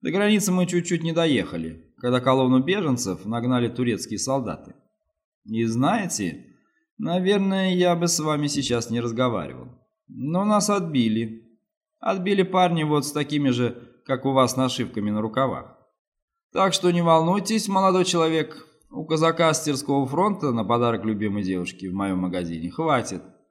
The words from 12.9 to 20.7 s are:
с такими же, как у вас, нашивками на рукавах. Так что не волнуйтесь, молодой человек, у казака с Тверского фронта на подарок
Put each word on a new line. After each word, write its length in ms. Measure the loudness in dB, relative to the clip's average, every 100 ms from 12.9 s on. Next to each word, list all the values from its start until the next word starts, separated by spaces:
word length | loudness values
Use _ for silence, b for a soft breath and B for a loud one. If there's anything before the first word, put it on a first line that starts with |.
| 0 0
с 60 |
такими 380 | -4 -2 0 0
же, 380 | 2 -2 -4 -18 _
как 220 | _ -4 0
у 60 |
вас, 240 | 2 2 2
нашивками 540 | -2 -2 -6 -4 -4
на 100 | -2
рукавах. 580 | -2 0 -2 -2 -12 -20 _ _ _ _ _ _ _
Так 220 | 0 2
что 160 | 2 2
не 100 | 2
волнуйтесь, 680 | 4 4 4 0 0 -2 0
молодой 380 | 2 4 4
человек, 640 | 2 4 2 2 -2 -8 -20 _ _
у 160 | -12 -4
казака 480 | 2 2 4 2
с 80 | 2
Тверского 440 | -2 -4 0 0 0
фронта 460 | 0 0 0 -2
на 120 | -2
подарок 380 | 0